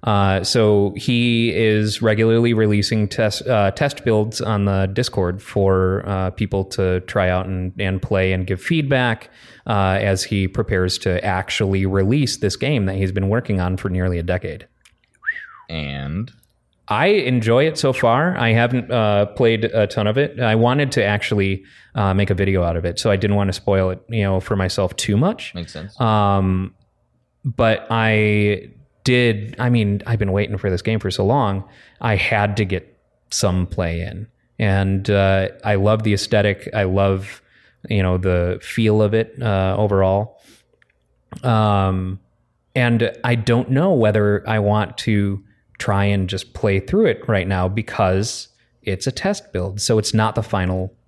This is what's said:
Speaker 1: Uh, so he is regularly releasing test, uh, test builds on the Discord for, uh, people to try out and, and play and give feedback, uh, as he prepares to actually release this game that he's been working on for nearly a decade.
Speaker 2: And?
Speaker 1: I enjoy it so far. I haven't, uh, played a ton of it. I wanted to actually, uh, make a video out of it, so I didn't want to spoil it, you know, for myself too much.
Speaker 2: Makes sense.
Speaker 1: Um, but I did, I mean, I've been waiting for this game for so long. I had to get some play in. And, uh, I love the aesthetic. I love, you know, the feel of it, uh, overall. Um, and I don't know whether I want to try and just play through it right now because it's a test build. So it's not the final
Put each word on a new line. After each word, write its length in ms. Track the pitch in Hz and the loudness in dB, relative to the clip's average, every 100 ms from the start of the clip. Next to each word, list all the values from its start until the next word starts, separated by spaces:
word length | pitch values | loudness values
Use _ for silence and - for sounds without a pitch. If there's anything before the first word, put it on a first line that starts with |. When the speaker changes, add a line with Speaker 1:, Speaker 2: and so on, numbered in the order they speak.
Speaker 1:
Uh, 400 | - 104 98 95 | 2 2 4 2
so 500 | 92 123 107 104 101 - | 0 2 4 4 2 -2
he 560 | - 120 120 117 117 101 | -2 0 2 2 0 0
is 460 | 110 107 107 104 | 2 2 0 0
regularly 520 | 113 107 113 117 120 | 0 2 4 4 2
releasing 540 | 113 107 104 101 110 104 | 2 2 2 0 0 -2
test, 380 | - 110 - - | 0 -2 -2 -2
uh, 240 | 113 98 | 2 2
test 340 | - 143 - - | 0 -4 -2 0
builds 340 | 107 107 - | 0 0 -4
on 240 | - 107 98 | -2 0 2
the 200 | 95 95 | 0 0
Discord 480 | 98 123 - 90 92 | -2 -2 -2 -2 -4
for, 640 | - - 95 95 92 98 101 | -4 0 2 4 2 -2 -4
uh, 220 | 95 92 | -2 -4
people 320 | - 101 98 95 | -4 -4 -4 -4
to 340 | - 92 90 | -2 0 0
try 280 | - 104 92 | -2 0 2
out 160 | 92 95 | 0 -2
and, 260 | 92 92 95 | -6 -6 -4
and 220 | 98 95 | -4 -4
play 300 | - 98 95 | -2 0 2
and 140 | 92 90 | 0 -2
give 140 | 95 | -6
feedback, 680 | - 165 139 135 123 113 - - - - - | -2 -2 2 0 0 -2 -8 -20 -20 -18 -2
uh, 320 | 104 95 98 | 2 2 2
as 220 | 101 95 | 0 -2
he 240 | - 101 95 | -2 -2 -2
prepares 500 | - 110 101 92 - | -2 -2 0 0 -2
to 240 | 95 90 101 | -2 -2 -2
actually 600 | 92 - - 98 98 95 | -4 -4 -2 0 0 0
release 520 | 98 95 139 127 - | 2 2 2 0 -2
this 180 | 104 - | -4 -2
game 300 | 135 143 95 | -2 0 -2
that 100 | 95 | -2
he's 160 | 95 | -2
been 160 | 95 98 | -2 -2
working 320 | 113 120 95 | -2 -2 -2
on 160 | 90 92 | -2 -2
for 140 | 98 | -4
nearly 280 | 92 92 87 | -2 -2 -2
a 40 | |
decade. 440 | 85 90 95 76 - _ - _ _ _ - - - - - | -2 -4 -4 -12 -16 _ -20 _ _ _ -10 -10 -14 -20 -12
Speaker 2:
And? 600 | 82 71 69 69 85 123 - _ _ _ _ - | -8 -8 -8 -6 -6 -8 -12 _ _ _ _ -4
Speaker 1:
I 180 | 104 165 | 0 2
enjoy 580 | 208 127 127 110 120 156 | 2 2 0 4 4 2
it 100 | 156 | 2
so 140 | 139 | 0
far. 460 | 127 117 120 170 - | 2 2 4 2 0
I 160 | 117 | 2
haven't, 360 | 113 120 127 123 | 4 2 0 -2
uh, 340 | 123 107 101 104 | 0 2 2 0
played 400 | - 120 113 113 | 2 2 2 0
a 220 | 113 104 | 0 0
ton 200 | - 104 | 0 0
of 100 | 117 | 0
it. 220 | 143 - | -2 -2
I 160 | 120 110 | 0 2
wanted 360 | 117 135 139 | 2 2 0
to 100 | 120 | 0
actually, 640 | 101 104 - 104 98 98 - - - - | 0 0 0 0 0 -2 -8 -20 -10 -2
uh, 180 | 98 | 0
make 160 | 95 101 | 2 0
a 40 | 92 | 0
video 280 | 98 95 | 2 2
out 140 | 87 82 | 0 -2
of 80 | 85 | -4
it, 120 | 101 | -2
so 120 | 113 | 0
I 60 | 98 | 0
didn't 180 | 101 101 | 2 0
want 140 | 98 | 0
to 40 | |
spoil 360 | 92 - 95 92 | -2 0 0 0
it, 100 | 92 - | -4 -6
you 140 | 113 | -2
know, 180 | 98 95 | 0 -2
for 160 | - 101 | -2 -2
myself 400 | 92 - 92 - | -2 0 -2 -2
too 220 | - 101 | 0 2
much. 360 | 170 226 - | 2 -2 -10
Speaker 2:
Makes 200 | 90 82 | -12 -12
sense. 260 | 78 98 - | -12 -14 -2
Speaker 1:
Um, 760 | 117 107 101 98 95 92 95 _ _ _ _ _ _ _ | 0 2 4 2 2 -2 -4 _ _ _ _ _ _ _
but 420 | 131 - 113 110 - | -8 0 0 0 -2
I 800 | 113 110 107 107 104 104 101 - - - _ | 0 2 4 2 2 2 -2 -6 -20 -20 _
did, 520 | - 123 120 107 107 - | 0 2 2 0 -6 -4
I 100 | 123 | 0
mean, 320 | 120 104 101 - | 2 2 -2 -2
I've 140 | 113 | -2
been 120 | 101 | 0
waiting 260 | 95 104 98 | 0 -2 -4
for 120 | 104 | -2
this 120 | 90 | -2
game 180 | - 110 | -2 -2
for 120 | 98 | -2
so 140 | 92 101 | 0 0
long. 380 | 135 107 98 98 - - _ | 2 0 -2 -8 -18 -20 _
I 160 | 113 101 | -2 0
had 400 | - 110 104 101 | 0 0 0 0
to 80 | 98 | -2
get 320 | 95 - _ _ _ _ | -4 -8 _ _ _ _
some 340 | - 98 92 90 | -2 0 0 -2
play 340 | - 85 85 | -4 -4 -4
in. 260 | 95 - 110 _ _ - | -8 -10 -16 _ _ -4
And, 500 | 110 98 98 98 101 | 0 2 2 0 0
uh, 400 | 101 98 95 95 - 98 | 2 4 2 0 -4 -2
I 100 | 101 | 2
love 280 | 101 110 | 2 2
the 100 | 110 | 2
aesthetic. 560 | 101 - 110 101 98 - | 0 2 2 2 -2 -6
I 100 | 110 | -2
love, 580 | 95 95 98 95 98 - _ _ _ _ - | 0 2 2 0 -6 -18 _ _ _ _ -4
you 120 | 104 | 0
know, 140 | 92 92 | 2 0
the 420 | 92 90 87 92 | 0 0 0 -4
feel 400 | - - 110 107 | -6 0 2 4
of 120 | 107 | 2
it, 200 | 110 110 - | 0 -2 -4
uh, 340 | 117 98 95 98 | -2 0 0 0
overall. 640 | 107 98 95 98 110 - - - _ _ _ _ _ _ _ - | 2 2 2 2 -2 -10 -20 -20 _ _ _ _ _ _ _ -6
Um, 760 | 127 110 107 101 95 95 92 98 _ _ _ _ _ 131 | 0 2 4 2 2 0 -4 -8 _ _ _ _ _ 0
and 360 | 120 117 113 - | 2 2 0 -2
I 120 | 120 120 | -2 0
don't 340 | 107 117 - | 2 0 2
know 220 | 131 185 | 0 2
whether 540 | 156 107 107 104 104 - | 4 4 4 2 0 0
I 120 | 110 | 0
want 380 | 101 107 101 - | 2 0 0 -4
to 440 | - 104 101 95 - _ _ _ | 0 0 0 -4 -12 _ _ _
try 280 | - 98 101 | -2 0 2
and 220 | 101 92 | 0 -2
just 260 | 95 - | -6 -10
play 260 | - 107 98 | -4 0 0
through 260 | - 196 202 | 0 0 2
it 200 | - - | 0 -2
right 180 | 104 92 | -2 0
now 200 | 95 92 | -2 0
because 800 | 101 104 - 95 95 110 - - _ _ _ | -2 -6 0 0 2 -2 -8 -14 _ _ _
it's 260 | - 92 - | -8 -4 -4
a 40 | |
test 420 | - 190 202 - | -4 -4 -4 -6
build. 260 | 92 92 98 | -6 -6 -6
So 180 | - 110 | 0 0
it's 140 | 104 | 2
not 220 | 110 110 - | 0 0 -2
the 80 | |
final 500 | 110 98 90 92 95 _ | -4 -2 -2 -2 -6 _